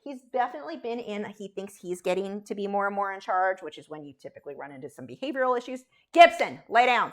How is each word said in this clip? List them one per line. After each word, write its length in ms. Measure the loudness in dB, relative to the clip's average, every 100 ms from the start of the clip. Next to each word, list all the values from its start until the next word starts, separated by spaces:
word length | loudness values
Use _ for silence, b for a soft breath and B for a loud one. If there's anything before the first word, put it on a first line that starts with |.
He's 220 | -12 -14 -6
definitely 440 | -2 -2 -4 -12 -10
been 240 | -8 -8
in, 240 | -6 -8
he 240 | -8 -10 -12
thinks 260 | -12 -12
he's 260 | -12 -8 -4
getting 420 | -2 -2 -2 -8
to 120 | -10
be 140 | -6 -2
more 180 | 0 0
and 80 |
more 180 | 0 -4
in 60 | -6
charge, 420 | -2 2 2 0
which 160 | -8 -14
is 140 | -16
when 140 | -16
you 100 | -16 -18
typically 340 | -18 -16 -16
run 160 | -14 -14
into 180 | -14 -16
some 160 | -14
behavioral 540 | -16 -10 -6 0 0 0
issues. 260 | -2 -12 -12 b b
Gibson, 480 | 10 10 10 -4 -4 0
lay 180 | 4 6
down. 260 | 4 2